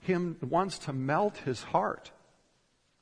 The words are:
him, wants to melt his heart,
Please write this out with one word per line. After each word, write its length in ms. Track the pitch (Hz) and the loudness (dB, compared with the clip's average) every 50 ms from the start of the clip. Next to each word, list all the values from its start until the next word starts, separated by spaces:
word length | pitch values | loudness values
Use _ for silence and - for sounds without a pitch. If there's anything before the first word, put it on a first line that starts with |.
him, 380 | - - 185 175 180 175 160 170 | -2 0 2 2 2 0 -2 -4
wants 380 | - 123 143 170 190 196 - - | -4 0 2 2 2 2 -2 -6
to 160 | - - 135 | -6 -6 -4
melt 420 | 131 131 135 147 160 208 208 - | -2 0 2 2 2 2 2 0
his 260 | - - 135 127 110 - | -2 -4 -4 -4 -4 -2
heart, 480 | - - 165 196 214 - - - - - - _ _ _ _ _ _ _ _ _ _ _ _ _ _ _ _ | 0 2 2 2 2 -2 -4 -8 -16 -20 -20 _ _ _ _ _ _ _ _ _ _ _ _ _ _ _ _